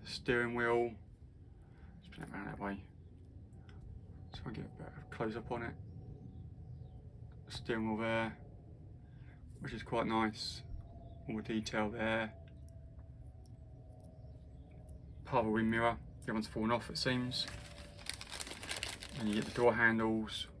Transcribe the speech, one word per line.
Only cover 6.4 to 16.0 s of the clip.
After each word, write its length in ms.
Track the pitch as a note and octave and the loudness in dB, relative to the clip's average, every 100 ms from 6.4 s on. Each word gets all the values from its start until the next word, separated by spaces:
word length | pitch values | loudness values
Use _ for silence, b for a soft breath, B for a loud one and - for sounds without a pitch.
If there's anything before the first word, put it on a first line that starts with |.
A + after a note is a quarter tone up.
| - - - - - - - - - - - | -10 -10 -10 -10 -10 -12 -14 -12 -12 -12 -10
Steering 380 | - - A#2 A2 | -8 0 2 4
wheel 100 | G#2+ | 4
there, 380 | A2+ A2+ A2+ - - - - - - - B B B B B - | 4 4 4 -2 -12 -14 -14 -14 -14 -14 B B B B B -8
which 120 | C#3 | -6
is 120 | A2+ | -4
quite 240 | - A#2 A2+ | 0 4 6
nice. 560 | A2 A2 G#2+ - - - - - - - - - | 6 6 2 -4 -4 -6 -8 -8 -12 -12 -10 -2
All 60 | A2 | -2
the 80 | |
detail 460 | G#2 A2 G#2+ A2+ G#2+ | 2 0 2 2 2
there. 440 | A2+ A2 A2+ A2 - - - - - - - - - - - - - - - - - - - - - - - - - - - - - - | 2 4 4 2 -4 -14 -14 -14 -12 -12 -12 -12 -12 -12 -14 -14 -14 -14 -14 -14 -14 -14 -14 -12 -12 -14 -14 -14 -14 -12 -12 -10 -10 2
Part 160 | B2+ | 4
of 40 | A2 | 6
the 60 | |
wing 180 | G#2+ A2+ | 6 6
mirror. 280 | A2+ A#2 A#2 | 8 6 4